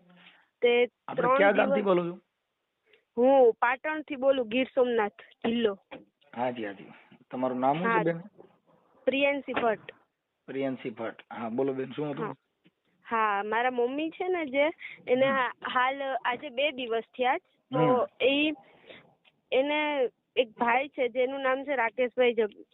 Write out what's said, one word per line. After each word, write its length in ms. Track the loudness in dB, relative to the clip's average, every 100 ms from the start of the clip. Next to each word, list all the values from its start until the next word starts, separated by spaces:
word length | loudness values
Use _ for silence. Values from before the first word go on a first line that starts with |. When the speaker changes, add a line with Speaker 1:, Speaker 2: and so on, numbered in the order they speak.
| _ -20 -20 _ _ _
Speaker 1:
તે 260 | 2 4 2 -2 -8
Speaker 2:
આપણે 140 | -2
Speaker 1:
ત્રણ 160 | 2 4
Speaker 2:
કયા 140 | 6
ગામથી 220 | 4 2
Speaker 1:
દિવસ 100 | 2
Speaker 2:
બોલો 260 | 2 2 0
છો? 100 | -8 _ _ _ _ _ _ _ _ _ 2
Speaker 1:
હું 360 | 4 8 6
પાટણથી 640 | 6 0 0 -4 -6 -8 -2
બોલું, 320 | 0 2 0
ગીર 180 | -2 0
સોમનાથ 380 | 0 2 0 -2 -6 -20 _ -4
જિલ્લો. 320 | 0 0 -2 _ -20 -20 _ _ -6
Speaker 2:
હાજી, 280 | -4 -4
હાજી. 220 | -8 -12 -18 -20 _ -20 _
તમારું 300 | -4 -4 0
નામ 160 | 0 0
શું 100 | 0
છે, 20 |
Speaker 1:
હા. 140 | 0
Speaker 2:
બેન? 180 | 0 -4 -10 -20 -20 _ _ _ _ _
Speaker 1:
પ્રિયંશી 480 | -2 0 0 0 -4
ભટ્ટ. 400 | -2 -2 -2 -8 -20 _ _ _ _ -10
Speaker 2:
પ્રિયંશી 440 | -4 -4 -4 -8
ભટ્ટ. 320 | -8 -10 -10 -14
હા, 160 | -10 -6
બોલો 240 | -2 -2
બેન, 200 | -4 -8
શું 220 | -8 -8
હતું? 120 | -6 -8
Speaker 1:
હા. 80 | -10 _ _ _ _ _ _
હા, 400 | -6 -2 0 0
મારા 280 | -2 -2 0
મમ્મી 400 | 0 -2 -2 -6
છે 180 | -4 -4
ને 180 | -4 -2
જે, 240 | 0 0 -2 -12 -14 -2
એને 200 | 2 2
Speaker 2:
હમ. 60 |
Speaker 1:
હા, 200 | 2 -2 -4 -4
હાલ 280 | 0 0 -2 -4 -4
આજે 240 | -4 -4 -6
બે 220 | -2 -2
દિવસ 320 | -2 -4 -4 -4 -2
થયા 200 | 0 0
જ. 40 | -6 _ _
તો 60 | 2
Speaker 2:
હમ. 280 | 4 2 0 0
Speaker 1:
એ, 320 | 0 2 0 -4 -12 _ -20 -20 _ _ _ _ _
એને 560 | 0 0 0 -2 -2 -4 -6 _ -2
એક 140 | -2
ભાઈ 380 | -2 0 0 -2
છે 200 | -4 -2
જેનું 320 | 0 -2 -2
નામ 240 | -2 -2
છે 120 | -2 -2
રાકેશભાઈ 560 | -2 -2 -2 2 2
જગ-, 340 | 2 -2 -4 -20